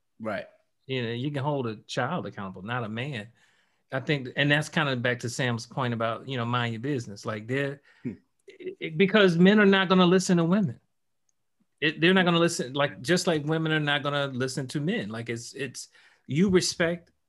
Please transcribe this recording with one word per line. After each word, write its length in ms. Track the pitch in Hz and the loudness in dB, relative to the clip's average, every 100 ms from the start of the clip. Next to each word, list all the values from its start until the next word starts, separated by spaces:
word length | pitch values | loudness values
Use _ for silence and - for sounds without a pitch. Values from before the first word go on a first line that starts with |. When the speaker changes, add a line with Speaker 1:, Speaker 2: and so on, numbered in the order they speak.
| _ - | _ -12
Speaker 1:
Right. 260 | 110 98 - _ _ _ - | -8 -8 -10 _ _ _ -10
Speaker 2:
You 160 | 131 | -6
know, 60 | 113 | -6
you 180 | 120 143 | -6 -6
can 120 | 143 | -4
hold 220 | 143 143 120 | -4 -4 -4
a 80 | 107 - | -8 -8
child 400 | - 127 175 101 | -6 -4 -4 -8
accountable, 360 | 107 95 95 | -10 -12 -12
not 200 | 101 123 | -8 -8
a 40 | 107 | -6
man. 400 | 113 135 123 104 _ _ _ _ _ _ | -8 -8 -10 -12 _ _ _ _ _ _
I 80 | 131 | -8
think, 280 | 131 147 123 - | -2 -4 -4 -2
and 140 | 143 | 2
that's 180 | 147 151 | 2 0
kind 200 | 170 147 | -2 0
of 140 | 127 | 0
back 180 | 123 120 | -2 -2
to 100 | 120 | -4
Sam's 360 | - 127 117 - | -4 -2 -2 -6
point 280 | - 123 | -4 -4
about, 340 | 113 113 113 - | -2 -2 -4 -6
you 80 | 131 | -6
know, 80 | |
mind 300 | 117 123 120 | -2 -2 -2
your 60 | 113 | -4
business. 440 | 135 135 113 101 | -4 -4 -6 -10
Like, 220 | 113 107 110 | -8 -8 -4
they're, 340 | 135 139 139 _ _ | -4 -4 -8 _ _
Speaker 1:
Hmm. 100 | 123 95 _ _ _ | -12 -12 _ _ _
Speaker 2:
it, 520 | - - - 165 160 | -16 -14 -10 -6 2
because 380 | 196 214 190 170 | 4 6 6 8
men 200 | 185 214 | 8 8
are 80 | 202 | 6
not 220 | 196 180 | 6 4
gonna 180 | 185 175 | 6 6
listen 300 | 185 185 170 | 6 4 2
to 80 | |
women. 340 | 165 196 165 - _ _ _ _ _ _ _ _ _ _ | 4 2 0 -4 _ _ _ _ _ _ _ _ _ _
It, 200 | 151 151 | -4 2
they're 140 | 165 | 4
not 100 | 190 | 6
gonna 140 | 180 170 | 4 4
listen, 360 | 170 170 127 | 2 0 -4
like, 260 | 139 143 - | -2 -2 -2
just 240 | 127 170 - | -2 0 2
like 180 | 156 | 0
women 280 | 143 160 160 | 0 -2 0
are 80 | 156 | 0
not 220 | 147 143 | 0 -2
gonna 240 | 143 143 139 | -2 -2 -4
listen 380 | 127 131 135 131 | -4 -4 -4 -6
to 120 | 151 | -4
men. 280 | 151 220 101 | -4 -4 -6
Like, 200 | 113 120 | -8 -8
it's, 240 | 117 120 | -8 -10
it's, 340 | 135 135 - - _ _ _ - | -12 -12 -12 -18 _ _ _ -6
you 220 | 139 202 | 0 4
respect, 640 | 180 - - 170 175 - _ | 4 2 0 -2 -2 -10 _